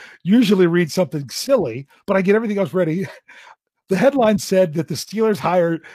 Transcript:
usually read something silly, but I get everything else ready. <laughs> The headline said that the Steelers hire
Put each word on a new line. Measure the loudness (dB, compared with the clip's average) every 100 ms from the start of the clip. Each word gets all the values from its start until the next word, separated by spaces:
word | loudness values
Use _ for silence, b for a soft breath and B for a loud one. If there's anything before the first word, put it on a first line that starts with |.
| B B
usually | 0 2 4 4 4
read | 2 0
something | -2 -4 -4 -8
silly, | -8 -2 0 0 -6 -14 b -4
but | 0
I |
get | 2
everything | 0 0 -4
else | -2
ready. | -2 -2 -2 -6
<laughs> | -12 _ B B B _ _ -4
The | 2
headline | 2 2 2 0
said | 0 2 2
that | 0 -6
the |
Steelers | -8 -8 -2 -2 0
hire | 0 0 0 -2 B